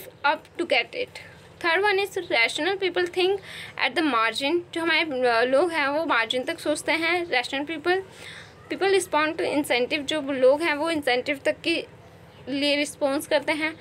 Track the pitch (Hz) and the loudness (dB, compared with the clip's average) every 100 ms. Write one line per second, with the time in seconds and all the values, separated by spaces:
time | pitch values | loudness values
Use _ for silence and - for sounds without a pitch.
0 | - - 285 302 - - 339 254 233 - | -4 -2 0 0 -4 -6 -2 0 -2 -6
1 | 202 - - - - - 349 339 415 392 | -8 -10 -20 -20 -20 -6 0 2 2 2
2 | 392 392 349 262 233 - 320 392 381 359 | 0 -4 -2 2 2 0 -2 -2 -2 -2
3 | 359 - 359 392 - - - - 269 254 | -2 0 0 0 -6 -16 -12 -4 -2 0
4 | 311 233 220 220 277 349 349 339 330 320 | 0 2 0 0 0 0 -2 -4 0 0
5 | 330 254 247 226 247 269 349 330 277 285 | 0 0 2 4 4 4 2 0 0 0
6 | 330 254 226 254 254 339 320 302 - 311 | 0 0 0 -2 -4 -4 -2 -2 0 0
7 | 330 349 339 262 - 277 294 320 330 370 | 0 0 0 -2 0 -4 -4 -4 0 0
8 | 381 - - - - - - 302 381 381 | -2 -14 -18 -18 -20 -16 -10 -2 2 2
9 | 381 302 302 320 359 277 294 247 247 302 | 2 0 0 0 0 0 2 2 2 -2
10 | 269 311 269 269 254 294 339 294 320 330 | -2 -4 -2 4 6 6 2 0 0 0
11 | 285 247 254 277 - 302 302 320 - - | 0 0 0 -2 -2 -2 0 -2 -4 -14
12 | - - - - - 277 285 285 294 - | -20 -20 -20 -16 -6 0 2 2 0 -2
13 | 285 277 302 302 277 311 311 320 | 0 0 0 0 0 -2 -4 -6